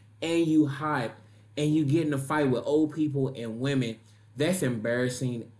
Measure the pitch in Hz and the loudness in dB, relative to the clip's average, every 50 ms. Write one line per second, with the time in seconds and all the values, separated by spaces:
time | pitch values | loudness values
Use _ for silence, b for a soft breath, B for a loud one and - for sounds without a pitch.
0 | b b b - 156 165 170 170 165 156 156 156 147 135 135 - 151 151 151 131 | b b b -8 -4 0 2 2 2 4 4 4 4 4 0 -4 -4 -2 -2 -2
1 | 117 107 - b b b b b b b - 143 147 151 151 160 151 131 147 170 | -2 -4 -6 b b b b b b b -6 -2 0 2 2 2 2 2 2 2
2 | 160 151 143 135 139 - 151 151 147 131 123 117 - 135 147 156 156 151 - 160 | 2 0 -2 -2 -2 -2 0 0 2 2 2 0 0 2 2 2 2 2 0 -2
3 | 151 147 135 139 135 131 - 113 117 113 110 120 131 143 139 131 120 113 110 - | -2 0 0 0 -2 -2 -4 -6 -8 -8 -6 -4 -2 0 0 0 0 -2 -4 -8
4 | b b b b b b - 127 147 170 190 185 156 127 120 107 107 117 120 123 | b b b b b b -6 -2 0 0 0 0 -2 -2 -2 -2 -2 -2 0 0
5 | 127 123 127 - 131 123 120 117 110 - - - | 0 -2 -2 -4 -4 -4 -4 -6 -10 -12 -12 -8